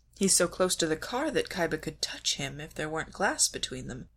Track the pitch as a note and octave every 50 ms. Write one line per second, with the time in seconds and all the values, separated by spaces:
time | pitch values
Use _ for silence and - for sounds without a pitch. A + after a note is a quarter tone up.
0 | _ _ _ - G3 G3 - - F#3 F3 - - F#3 F#3 - - - D#3+ D#3 D#3
1 | - - - B3 D4 D#4+ B3+ E3 - - - F#3 E3+ D#3+ D#3 D#3 - D#3+ D3+ -
2 | - - - - - - - - D3 C3+ C3+ D3 D3 E3 - - D#3 D#3 D#3 D#3+
3 | D3+ - - - F#3+ A3 D#4 D4+ - - - - - - B2+ B2+ B2+ - A#2+ B2+
4 | - - -